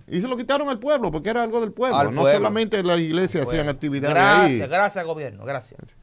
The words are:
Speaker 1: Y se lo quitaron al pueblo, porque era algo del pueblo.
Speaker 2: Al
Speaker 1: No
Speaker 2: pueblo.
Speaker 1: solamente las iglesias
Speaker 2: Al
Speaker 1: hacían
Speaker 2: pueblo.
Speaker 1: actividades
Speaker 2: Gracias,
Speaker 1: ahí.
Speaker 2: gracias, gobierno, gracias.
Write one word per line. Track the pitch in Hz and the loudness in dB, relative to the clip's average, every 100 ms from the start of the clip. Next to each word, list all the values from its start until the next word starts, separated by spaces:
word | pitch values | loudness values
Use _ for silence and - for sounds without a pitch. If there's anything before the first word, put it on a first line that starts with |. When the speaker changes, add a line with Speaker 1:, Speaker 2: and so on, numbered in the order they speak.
| - | -8
Speaker 1:
Y | 180 | -4
se | 247 | -4
lo | 247 | -6
quitaron | 254 277 285 | -2 -2 0
al | 240 | -4
pueblo, | 262 294 196 | -2 -2 -2
porque | 151 175 | -4 -4
era | 233 | -2
algo | 233 233 | -2 -2
del | 220 | -4
pueblo. | - 254 180 | -2 0 2
Speaker 2:
Al | 143 | 0
Speaker 1:
No | 135 | 2
Speaker 2:
pueblo. | 139 151 | 4 4
Speaker 1:
solamente | 208 208 220 208 | 2 0 0 0
las | 180 170 | 2 0
iglesias | 160 165 185 170 | 2 0 0 0
Speaker 2:
Al | 151 | -2
Speaker 1:
hacían | 160 | -2
Speaker 2:
pueblo. | 147 | -2
Speaker 1:
actividades | 139 151 139 143 160 | -4 -4 -2 2 4
Speaker 2:
Gracias, | 196 208 185 120 | 6 6 4 2
Speaker 1:
ahí. | 135 | 0
Speaker 2:
gracias, | 175 202 196 165 | 0 0 -2 -6
gobierno, | 156 135 101 113 | -6 -8 -10 -8
gracias. | 135 - - - - | -8 -10 -20 -20 -20